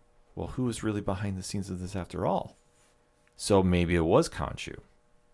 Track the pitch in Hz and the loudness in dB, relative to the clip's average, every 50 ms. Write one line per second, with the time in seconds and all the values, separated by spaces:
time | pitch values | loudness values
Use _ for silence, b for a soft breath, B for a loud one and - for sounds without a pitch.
0 | _ _ _ _ _ _ _ 90 90 - - - 127 123 110 - - 110 107 104 | _ _ _ _ _ _ _ -8 -8 -6 -4 -4 -4 -2 -4 -2 -4 -2 -2 -2
1 | 101 - 98 95 101 101 98 92 92 - - 104 95 95 92 90 90 90 98 95 | -2 -4 -4 -4 -4 -4 -6 -6 -6 -6 -6 -6 -6 -6 -6 -8 -8 -8 -8 -8
2 | 87 - - 82 101 - 196 - - - - _ _ _ _ _ _ _ _ _ | -8 -8 -6 -4 -2 0 0 -2 -4 -6 -12 _ _ _ _ _ _ _ _ _
3 | _ _ _ _ _ _ _ - - - 104 98 92 92 90 87 87 82 87 85 | _ _ _ _ _ _ _ -8 2 4 6 6 6 6 4 4 4 4 4 2
4 | 80 80 98 139 165 - - - 73 - - - - - - - - _ _ _ | 4 6 6 4 4 2 -2 -4 -6 -6 -6 -8 -10 -12 -14 -16 -18 _ _ _
5 | _ _ _ _ _ _ | _ _ _ _ _ _